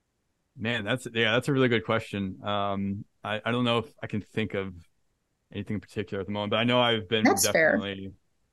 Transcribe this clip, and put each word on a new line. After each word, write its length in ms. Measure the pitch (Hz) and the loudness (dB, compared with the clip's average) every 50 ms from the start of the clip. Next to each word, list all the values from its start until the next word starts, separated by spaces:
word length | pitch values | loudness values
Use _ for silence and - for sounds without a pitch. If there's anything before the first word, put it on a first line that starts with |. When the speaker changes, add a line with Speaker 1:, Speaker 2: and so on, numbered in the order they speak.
| _ _ _ _ _ _ _ _ _ _ _ - | _ _ _ _ _ _ _ _ _ _ _ -6
Speaker 1:
man, 260 | 104 113 120 117 101 | -4 -2 -2 -2 0
that's, 240 | 101 123 127 - 123 113 | -2 -2 -2 -4 -4 0
yeah, 200 | 113 117 110 110 | 2 2 4 4
that's 160 | 123 - - | 2 2 2
a 40 | 143 | 2
really 160 | 131 131 127 | 2 4 4
good 160 | 120 110 - | 2 2 2
question. 580 | - 113 110 107 - - 101 98 95 92 - - | 0 0 0 0 -4 -4 -4 -4 -4 -6 -8 -6
Um, 640 | 101 104 101 101 101 98 98 98 98 98 104 - - _ _ - | -4 -2 -2 -2 -2 -2 -2 -2 -4 -4 -6 -10 -14 _ _ -8
I, 180 | 104 104 107 - | -6 -6 -4 -2
I 60 | 113 | -2
don't 120 | 120 123 123 | 0 0 2
know 160 | 120 117 117 | 2 0 0
if 140 | 110 - - _ | -2 -4 -10 _
I 60 | - 117 | -10 -6
can 140 | - 107 | -6 -6
think 340 | - - - - 110 98 - | -6 -4 -4 -4 -4 -2 -2
of 180 | 101 95 98 90 87 85 _ _ _ _ _ _ _ _ _ _ _ _ _ - | -4 -4 -6 -8 -12 -18 _ _ _ _ _ _ _ _ _ _ _ _ _ -10
anything 220 | 98 101 - 110 | -8 -6 -6 -6
in 60 | 98 | -6
particular 400 | - - - 110 101 - - 98 | -8 -8 -8 -8 -6 -6 -6 -6
at 60 | 95 98 | -6 -6
the 60 | 104 | -4
moment, 180 | 104 104 101 | -4 -2 0
but 60 | 110 110 | 2 2
I 60 | 117 | 2
know 180 | 120 123 123 | 4 4 4
I've 260 | 123 117 117 110 107 92 | 4 4 2 0 0 0
been 180 | 117 110 107 | 2 4 4
Speaker 2:
That's 220 | 294 - - - 107 | 4 4 4 2 2
fair. 300 | 101 - 160 151 - - | 4 4 4 4 4 2
Speaker 1:
definitely, 360 | 98 101 98 95 95 95 95 - _ _ _ _ _ _ | 0 -4 -6 -8 -10 -12 -14 -16 _ _ _ _ _ _